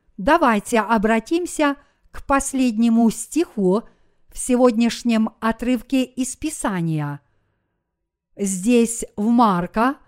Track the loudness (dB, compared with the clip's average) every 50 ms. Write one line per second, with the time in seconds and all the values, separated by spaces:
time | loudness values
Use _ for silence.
0 | _ _ _ -4 0 2 2 4 4 2 2 0 -2 -2 0 0 0 2 0 0
1 | 2 2 0 0 -2 -2 -4 -4 -4 -4 -2 -2 0 0 -2 -4 _ _ _ _
2 | _ _ -18 -12 -4 0 0 0 0 -2 -2 0 0 0 0 2 2 2 4 4
3 | 2 2 0 -2 -8 -6 -2 -2 -2 -2 -2 -2 0 2 2 0 -2 -6 _ _
4 | _ _ _ _ _ _ -14 -10 -4 0 2 4 4 4 4 4 0 0 0 -2
5 | -2 0 0 0 0 -2 -4 -4 -4 -4 -4 -2 -2 -2 -2 -2 -2 -2 -2 -2
6 | -2 -2 -4 -6 -6 -6 -6 -8 -8 -8 -8 -4 -6 -4 -2 -2 -2 -2 -2 -2
7 | -4 -6 -8 -10 _ _ _ _ _ _ _ _ _ _ _ _ _ _ _ _
8 | _ _ _ _ _ _ _ -6 -4 -4 -4 -2 0 2 4 4 4 2 -2 -8
9 | -10 -12 -8 -4 -2 0 2 4 4 4 2 0 -2 -4 -2 -2 0 -2 -2 -4
10 | _